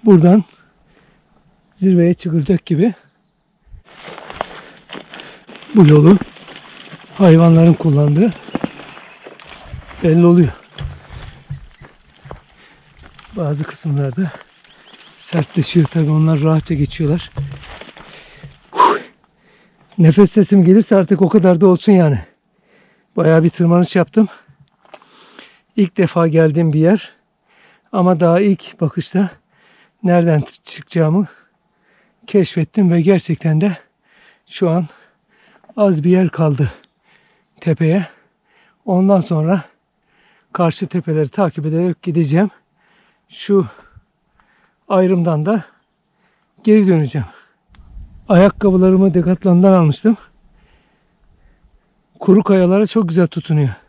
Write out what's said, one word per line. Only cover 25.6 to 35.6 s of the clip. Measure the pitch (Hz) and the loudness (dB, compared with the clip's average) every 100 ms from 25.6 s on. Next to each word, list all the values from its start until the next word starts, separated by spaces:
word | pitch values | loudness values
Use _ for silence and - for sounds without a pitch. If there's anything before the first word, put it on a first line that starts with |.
| _ - | _ -4
İlk | 185 - | -4 0
defa | 180 - 165 | -2 0 0
geldiğim | 156 160 147 165 | 2 2 2 -2
bir | 151 | 0
yer. | 160 202 - _ _ _ _ _ _ _ _ | 2 0 -4 _ _ _ _ _ _ _ _
Ama | 202 180 175 | -2 0 0
daha | 170 170 | 0 0
ilk | 208 185 - - | 0 -2 -6 -6
bakışta | 160 - - 185 190 - _ _ _ _ _ _ | -6 -6 -6 -4 -4 -6 _ _ _ _ _ _
nereden | 190 175 170 156 127 - | -2 0 0 -2 -4 -12
çıkacağımı | - - - 170 156 170 190 _ _ _ _ _ _ _ _ _ - | -10 -10 -8 -4 -2 -2 -4 _ _ _ _ _ _ _ _ _ -4
keşfettim | 202 180 - 156 - 185 | -2 -2 -2 -6 -2 0
ve | 170 | 0
gerçekten | 165 190 - 165 165 156 | 2 0 -2 -6 -2 -2
de | 202 170 _ _ _ _ _ _ _ | -2 -6 _ _ _ _ _ _ _
şu | - 180 | -6 -2
an | 165 160 - _ _ _ _ _ _ | -2 -4 -12 _ _ _ _ _ _